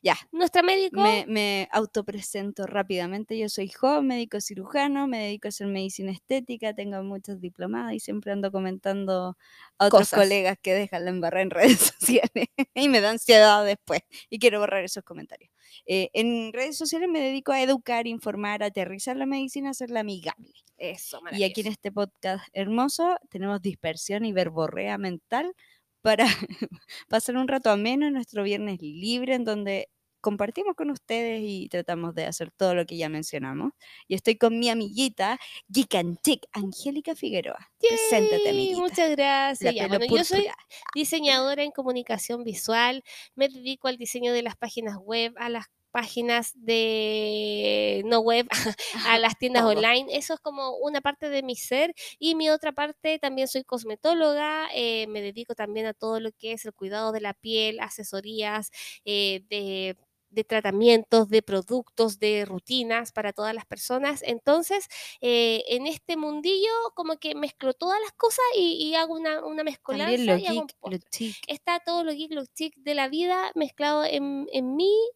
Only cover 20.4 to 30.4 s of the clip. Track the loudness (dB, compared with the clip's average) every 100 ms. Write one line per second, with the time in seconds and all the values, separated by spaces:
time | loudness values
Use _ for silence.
20.4 | -16 _ _ _ -12 -10 -14 -14 -10 -2
21.4 | -2 0 -6 -6 -8 -4 -6 _ -6 -6
22.4 | -6 -6 -2 0 0 0 0 0 _ -8
23.4 | -4 -4 -4 -6 -6 -6 -6 -4 -2 0
24.4 | 0 0 -2 -2 -6 -4 -6 -8 _ -4
25.4 | -4 -8 _ _ _ _ 2 4 4 2
26.4 | -4 -8 -10 -10 _ -20 -2 -2 0 -2
27.4 | 0 2 4 4 2 2 0 -2 -4 -4
28.4 | -2 -2 -4 -6 -8 -8 -2 -2 0 0
29.4 | 0 -2 -2 -4 -6 _ _ _ -4 -2